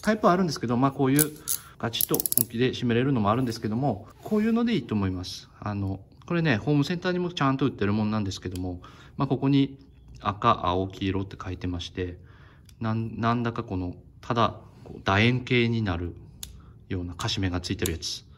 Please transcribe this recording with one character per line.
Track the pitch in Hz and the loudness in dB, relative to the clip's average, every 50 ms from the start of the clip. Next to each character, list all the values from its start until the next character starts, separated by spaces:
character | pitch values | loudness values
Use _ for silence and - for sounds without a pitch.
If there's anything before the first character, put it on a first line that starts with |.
タ | - 214 220 | 0 0 0
イ | |
プ | 214 - | 4 6
は | 190 175 | 6 6
あ | |
る | 185 190 | 6 2
ん | |
で | 160 135 | 0 0
す | - | -2
け | 117 | -2
ど、 | 113 123 | 0 2
ま | 120 135 135 | 4 2 2
あ、 | |
こ | - - 135 | 2 2 2
う | 131 | 4
い | 139 147 | 6 4
う | 147 - - - - - - - - - - - | 4 2 -2 -8 -6 -6 -6 -6 -6 -14 -10 -6
ガ | - 113 | -6 -4
チ | - - - | -2 -2 0
ッ | - | 0
と | 156 - - - - | 0 -2 -2 -2 0
本 | - 113 | 0 0
気 | - 117 113 | 0 0 0
で | 123 120 | 0 0
締 | 110 - 123 | 0 0 0
め | 120 113 | 2 2
れ | 120 131 | 4 2
る | 147 139 | 2 2
の | 113 | 2
も | 101 101 | 4 2
あ | 113 | 2
る | 131 | 2
ん | 131 | 0
で | 117 | -2
す | - - | -4 -4
け | - 107 | -4 -2
ど | 107 | -2
も、 | 123 143 - 104 98 - - - - | 0 0 0 -2 -2 -8 -14 -20 -18
こ | - - 214 | -4 -2 0
う | 208 214 | 2 2
い | 226 | 2
う | 226 | 2
の | 233 233 | 2 2
で | 240 220 | 2 0
い | 156 | 0
い | - | 0
と | - 110 | 0 0
思 | 104 98 | 0 0
い | 95 | 0
ま | 92 90 92 | -2 -4 -6
す。 | - - - - - - - | -8 -10 -12 -16 -20 -18 -10
あ | - 107 104 | -6 -6 -4
の、 | 101 98 98 98 - - - - - - | -2 -2 -4 -4 -6 -10 -18 -20 -20 -6
こ | - 175 | -2 -2
れ | 170 165 | 0 2
ね、 | 156 117 | 2 2
ホ | 101 - 147 147 | 2 2 2 4
ー | |
ム | 143 143 | 4 4
セ | - 180 | 2 -2
ン | 175 | -2
タ | - 185 | -2 -2
ー | 180 | 0
に | 180 | 0
も | 180 170 | -2 -4
ち | 180 - | -2 0
ゃ | 143 135 | 2 2
ん | 135 | 2
と | 135 143 | 2 0
売 | 127 | 0
っ | |
て | - - 101 | 0 0 0
る | 101 104 | 2 2
も | 110 107 | 2 2
ん | 107 | 0
な | 110 107 | 0 0
ん | 101 | -2
で | 95 | -2
す | 95 - | -4 -6
け | - 90 | -8 -8
ど | 95 90 | -6 -6
も、 | 92 90 87 87 - - - - - - - | -6 -6 -6 -8 -12 -18 -20 -20 -20 -14 -4
ま | - 139 | -4 0
あ、 | |
こ | 139 139 120 | 0 0 0
こ | 135 135 | 2 4
に | 143 139 135 135 - - - - - - - - - - | 4 4 4 2 -2 -10 -20 -20 -20 -20 -20 -20 -20 -6
赤、 | - 104 101 - 120 117 110 - - | -6 -6 -4 2 2 2 4 4 2
青、 | 87 90 95 95 98 | 2 2 2 0 -2
黄 | - - 101 | -4 -4 -2
色 | 95 92 95 | -2 0 -2
っ | 98 | -4
て | 95 - - - | -6 -8 -10 -8
書 | 92 | -8
い | 90 | -8
て | - - | -4 -4
ま | 90 87 85 | -4 -4 -4
し | - - | -6 -8
て、 | - 92 92 82 80 - - - - - - - - - - - - - | -6 -6 -6 -6 -6 -12 -18 -20 -20 -20 -20 -20 -20 -20 -20 -20 -10 -6
な | 113 110 110 | -4 -2 0
ん-、 | 113 113 113 110 101 | -2 -2 -4 -4 0
な | 117 117 117 | 2 2 2
ん | 120 | 2
だ | 117 117 117 | 0 -2 -2
か | 117 113 | -4 -6
こ | - 98 | -4 -4
の、 | 92 90 90 - - - - - - | -4 -4 -4 -8 -10 -16 -20 -20 -12
た | - - 117 | -6 -2 2
だ、 | 117 110 - - - - - - - - | 2 2 2 0 -6 -14 -20 -20 -20 -18
こ | - - | -16 -16
う、 | - - | -6 -2
楕 | 98 98 101 | 2 4 4
円 | 110 120 127 120 123 | 4 4 4 2 0
形 | - 127 120 117 | 2 2 2 4
に | 117 117 113 | 4 2 0
な | 110 98 87 | 0 0 -2
る | 85 87 85 - - - - - - - - - - - - - - - - | -2 -4 -6 -8 -12 -18 -20 -18 -16 -16 -16 -16 -18 -20 -20 -20 -20 -10 -6
よ | 98 90 | -6 -6
う | 87 | -6
な | 87 85 | -6 -6
カ | - - | -6 -4
シ | 107 - 104 | -4 -2 0
メ | 95 92 | 0 0
が | 87 90 | 0 -2
つ | - - 98 | -2 -4 -2
い | |
て | - 90 | -2 -2
る | 87 80 | -2 -2
や | |
つ。 | - - - - - - - - | -4 -6 -8 -10 -10 -12 -18 -20